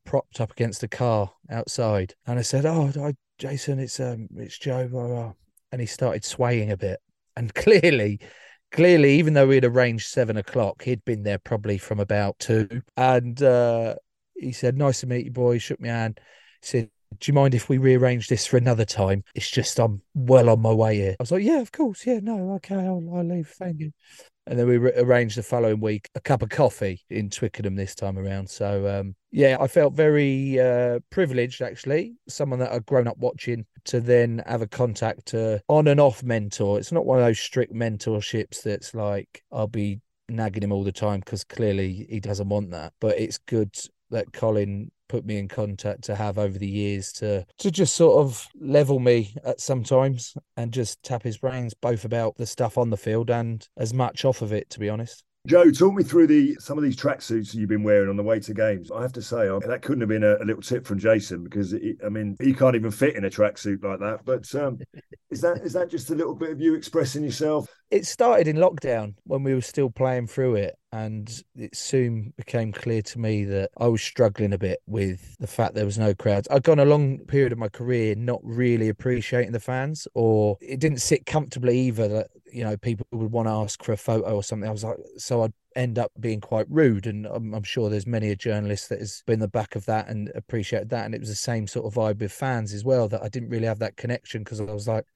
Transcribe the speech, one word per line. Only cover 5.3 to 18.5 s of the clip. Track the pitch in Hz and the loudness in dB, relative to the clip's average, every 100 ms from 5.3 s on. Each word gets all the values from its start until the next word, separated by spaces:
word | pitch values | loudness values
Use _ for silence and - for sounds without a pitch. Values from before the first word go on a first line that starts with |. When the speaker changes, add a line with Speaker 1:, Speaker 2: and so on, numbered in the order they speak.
| - _ _ _ | -12 _ _ _
Speaker 1:
And | 123 | -8
he | 117 | -8
started | - 127 107 | -2 -2 -2
swaying | - - 123 120 107 | -8 -2 0 0 -2
a | 98 | -4
bit. | 98 92 _ _ _ | -4 -6 _ _ _
And | - 117 | -8 -6
<laughs> | - | 0
clearly, | - 202 170 135 104 104 - - - _ _ | 6 6 6 4 0 -4 -10 -20 -20 _ _
clearly, | - 175 170 143 | 4 8 8 8
even | 139 156 | 6 6
though | 147 135 | 6 8
we'd | 135 | 8
arranged | 123 123 123 113 - | 6 4 2 0 -4
seven | - 113 107 | -2 0 -2
o'clock, | - 127 101 - | -2 0 0 -2
he'd | - 123 - | -4 -4 -2
been | 107 | -4
there | 104 98 | -2 -4
probably | - 110 107 98 | -4 -4 -2 -4
from | - 104 | -2 -2
about | 101 104 101 - | 0 2 0 -4
two. | - 110 101 131 - - | 0 2 2 -4 -8 2
And, | 127 127 120 120 | 4 4 2 2
uh, | 135 123 120 117 113 - _ _ _ 370 | 4 6 4 2 -2 -6 _ _ _ -10
he | 131 | -10
said, | 117 127 135 | -2 -2 2
"Nice | 143 127 | 2 2
to | 127 | -2
meet | 123 | -4
you, | 131 | -4
boy." | 123 120 | 0 2
He | 120 | 2
shook | - - | -2 -6
my | 117 | -4
hand. | 117 113 110 _ _ _ _ | -2 -4 -6 _ _ _ _
He | - | -4
said, | 123 113 _ _ - | -2 -2 _ _ -8
"Do | - | 2
you | |
mind | 139 139 | 4 6
if | 123 - | 4 2
we | 131 | 4
rearrange | 131 127 127 123 - | 6 6 4 2 0
this | 117 | -2
for | - | 2